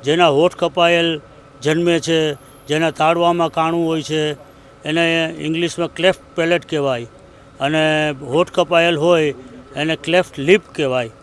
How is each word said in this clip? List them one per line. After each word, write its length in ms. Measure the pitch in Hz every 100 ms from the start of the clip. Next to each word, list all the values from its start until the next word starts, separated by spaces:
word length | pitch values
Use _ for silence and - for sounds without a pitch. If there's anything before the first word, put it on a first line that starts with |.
જેના 240 | 127 165 170
હોઠ 280 | 139 175 -
કપાયેલ 640 | 170 - 170 170 170 156 - - - -
જન્મે 380 | 143 156 170 165
છે, 340 | - 165 156 143 - - -
જેના 240 | 151 165
તાળવામાં 580 | 147 156 170 170 170 165
કાણું 380 | 165 160 170 165
હોય 140 | 160
છે, 320 | 143 156 151 143 - - - - 143
એને 500 | 160 165 165 160 165
ઇંગ્લિશમાં 540 | 151 160 170 - 170
ક્લેફ્ટ 420 | - 180 180 - -
પેલેટ 340 | 165 175 -
કહેવાય, 380 | 156 139 123 120 - - - - -
અને 520 | 135 156 156 156 151
હોઠ 400 | 135 139 139 180
કપાયેલ 460 | - 165 170 170 165
હોય 360 | 160 170 151 127 - - - 135
એને 200 | 151 160
ક્લેફ્ટ 440 | - 175 175 -
લિપ 220 | 139 202 - -
કહેવાય. 340 | 139 127 117 -